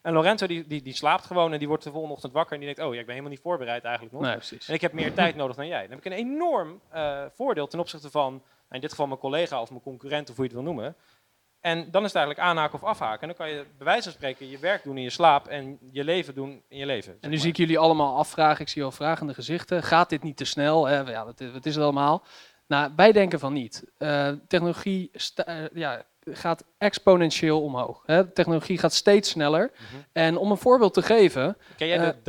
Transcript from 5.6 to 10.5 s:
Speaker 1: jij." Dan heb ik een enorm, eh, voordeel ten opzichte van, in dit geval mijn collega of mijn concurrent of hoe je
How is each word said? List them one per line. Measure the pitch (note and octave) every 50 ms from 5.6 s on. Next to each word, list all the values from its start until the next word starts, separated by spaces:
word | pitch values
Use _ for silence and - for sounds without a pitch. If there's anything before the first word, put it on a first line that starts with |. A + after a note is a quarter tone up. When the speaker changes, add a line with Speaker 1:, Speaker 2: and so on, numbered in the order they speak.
| C#3+
Speaker 1:
jij." | E3 F3 A#2
Dan | G2 G2
heb | B2 C#3
ik | _
een | F#3 F#3
enorm, | G3+ A#3 B3 C#4 D#4 F4 F4 D4 G#3+ E3+ D#3 E3+ G3+ _ _
eh, | - D#3+ D3+ D3 C#3+ C#3 C#3 C3+ _
voordeel | - B3 C#4 G#3+ D3+ C#3+
ten | - - E3+
opzichte | F3 - - D#3 C#3+ C#3+
van, | - D3+ C#3 C3 C3 C3 _ _ _ _ _ _
in | - B2+
dit | C3 D3+
geval | - - D3
mijn | C#3 C3+ C3
collega | - C3+ C#3 D#3+ F3 - C#3+ B2+
of | A2+ -
mijn | C3 B2
concurrent | _ C#3 C3 - - C#3 D3+ D3 D3 B2+
of | A#2+
hoe | B2+ C3
je | B2